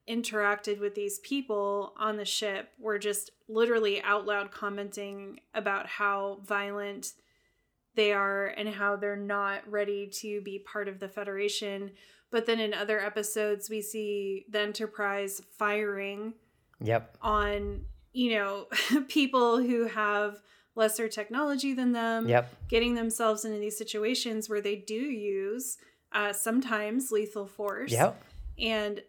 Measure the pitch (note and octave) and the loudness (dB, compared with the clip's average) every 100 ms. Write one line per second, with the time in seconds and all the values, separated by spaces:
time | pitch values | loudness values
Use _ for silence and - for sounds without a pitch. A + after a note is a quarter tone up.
0 | - A#3 A3+ G#3+ G3+ G#3 G#3+ G3+ G3+ G3+ | -6 -4 -2 2 2 2 -2 -2 -2 -2
1 | G3+ - - C#4 C4 G#3 G3+ G3+ F#3+ - | -6 -6 -4 -4 -2 -2 0 -2 -4 -4
2 | G#3+ G#3+ G3+ - G#3 G3 - _ A3 G#3 | -2 -2 -2 -2 -2 -4 -8 _ -2 0
3 | G#3 G3+ - _ - A3 A#3 A#3 G#3 G3 | 0 -2 -4 _ -4 2 4 4 4 0
4 | - G#3 G3+ G3+ G3 - G3+ G3+ G3+ G3+ | 2 2 2 -2 -2 -6 -6 -6 -8 -8
5 | G3+ G3 G3 - _ A3 G3+ G3 - - | -10 -10 -14 -16 _ -4 0 -2 -2 0
6 | G3+ G3+ G3 G3 G3 G3+ G3+ G3+ G3+ G3 | 2 2 -2 -6 -4 -2 -2 -4 -6 -6
7 | - - _ _ _ _ _ _ _ - | -10 -12 _ _ _ _ _ _ _ 4
8 | G#3 G3+ G3 G3 G3 - G#3 G3+ G3+ G3+ | 4 6 2 2 -2 -2 -6 0 0 2
9 | G3+ G3+ G3+ G3+ G3 G3 G#3+ G#3 G3+ G3+ | 0 -2 -2 0 0 -2 -2 -2 0 -2
10 | G3+ - G#3+ G#3 G3 G3 G3 G#3 G3 G3 | -4 -8 -6 -6 -6 -10 -8 -6 -6 -6
11 | G3 G3+ G3+ G3 G#3 G#3 G#3 G3 G3 - | -8 -6 -6 0 0 0 -4 -6 -8 -12
12 | - - _ A3+ A3+ A3+ G#3+ G3 G#3 G#3+ | -20 -20 _ 0 2 2 2 0 0 0
13 | G3+ G#3+ G#3 A3 G#3 G3+ G#3 G#3+ G#3 A3 | 0 -2 -2 0 0 0 -2 -6 -4 -4
14 | G#3 G3+ G3 F#3+ - G#3 G#3 G#3 G#3+ - | -2 -2 -2 -4 -2 0 0 -2 -6 -2
15 | G3+ G3+ G3 G3 - - G#3 G#3 G#3 G3 | -2 0 -4 -6 -14 -2 0 2 0 -2
16 | G3 G3+ A3 A3 _ _ _ - A2 A2+ | -4 -6 -8 -10 _ _ _ -6 2 2
17 | A2+ - A3+ G#3+ G#3 G#3 G3+ G3+ - - | 0 -6 0 2 2 0 -2 -6 -8 -14
18 | _ B3+ B3 G#3+ G3 G3+ - - - C#4 | _ 0 2 2 0 -4 -4 -2 2 2
19 | C4+ D#4 C4+ C4 A#3+ A#3 B3 A#3 A3+ A3 | 2 2 4 6 6 6 4 2 2 2
20 | G#3 G#3 G#3 G#3 _ _ _ A3+ A3 A3 | 2 2 0 -4 _ _ _ 2 2 2
21 | A3 A3 G#3 B3 D4 C#4 C#4 C4 B3 A#3 | -2 -4 -4 0 0 2 0 2 2 2
22 | A3+ A3+ A#3 A#2+ A#2+ - - A#3 A#3+ A#3 | 2 0 4 4 4 -8 2 2 4 2
23 | A3+ A3+ A3+ G#3 A3 G#3+ G#3 G#3 G#3+ G#3+ | 0 2 2 2 -2 -4 -4 -6 -6 -2
24 | G#3+ B3 A#3+ A3 G#3+ G#3 G3+ G3+ G3 A3 | 0 0 0 -4 -2 -2 -2 -4 -4 -4
25 | C#4+ A3+ G#3 G3 G3 A#3+ C4 - - _ | -2 -2 -2 -2 -2 -4 -6 -8 -14 _
26 | _ G#3 G#3 G3+ A3+ A#3+ B3+ G#3+ G#3+ B3 | _ -2 0 0 2 2 2 0 0 -2
27 | C4 G#3+ G#3 G#3+ G3 - G3+ G3+ C4 A#2 | 0 0 0 -4 -8 -6 -4 -4 0 4
28 | F3+ - - - - - A3+ A3 G#3 G#3 | 4 4 -16 -14 -12 -4 -2 0 -2 -6